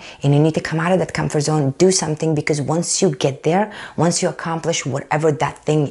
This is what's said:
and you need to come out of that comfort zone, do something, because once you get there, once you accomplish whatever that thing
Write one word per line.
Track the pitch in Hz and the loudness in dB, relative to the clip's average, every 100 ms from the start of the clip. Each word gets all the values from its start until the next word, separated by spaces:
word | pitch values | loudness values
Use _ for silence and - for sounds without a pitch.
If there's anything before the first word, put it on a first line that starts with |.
| - - | -8 -4
and | 143 | 2
you | 143 | 4
need | 156 160 | 4 2
to | |
come | 175 160 | -2 -2
out | 160 | 0
of | 185 | 0
that | 147 | 0
comfort | - 151 156 | -4 -2 -2
zone, | 143 156 135 139 | 0 0 0 4
do | 185 | 4
something, | 185 156 156 160 151 | 4 -2 -2 0 0
because | 143 147 | 0 -2
once | 131 160 170 - | -2 -2 -2 0
you | 196 147 | 0 2
get | 147 131 | -2 -2
there, | 151 180 214 - - - | 0 0 0 -6 -12 -2
once | 160 175 | 0 0
you | 175 | -2
accomplish | 156 170 165 156 165 143 | -4 -6 -6 -4 -4 -4
whatever | 131 - 156 160 | -6 -4 0 0
that | 143 143 - | 0 -2 -6
thing | - 156 143 | -2 0 0